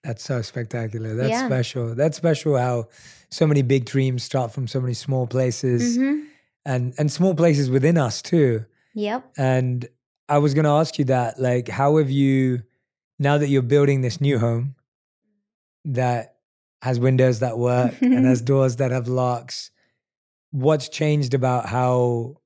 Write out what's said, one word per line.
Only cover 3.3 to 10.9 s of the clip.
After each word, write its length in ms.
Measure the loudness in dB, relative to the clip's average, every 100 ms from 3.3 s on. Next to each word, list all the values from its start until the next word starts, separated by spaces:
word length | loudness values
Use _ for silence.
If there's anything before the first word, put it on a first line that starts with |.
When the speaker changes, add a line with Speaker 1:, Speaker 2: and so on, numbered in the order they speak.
| 0
Speaker 1:
many 180 | 2 4
big 240 | 4 0 0
dreams 360 | -2 0 -2
start 300 | -4 -4 -4
from 160 | -6 -6
so 120 | -4
many 140 | -4
small 320 | -6 -4 -2 -2
places 720 | 0 -2 -2 0 0 2 0
Speaker 2:
Mm-hmm. 220 | 0 -2 -6 _ _ _
Speaker 1:
and, 300 | -4 -2 -4 -2
and 140 | -2
small 240 | 2 2
places 340 | 4 4 4 2
within 280 | 2 4 2
us 240 | 0 -4
too. 440 | -2 2 2 0 -6 _ _
Speaker 2:
Yep. 380 | -6 -4 -6 -8 -4
Speaker 1:
And 520 | 0 0 0 -4 -8 _ _ _ -2
I 100 | 2
was 160 | 2
gonna 180 | 2 2
ask 240 | 2 0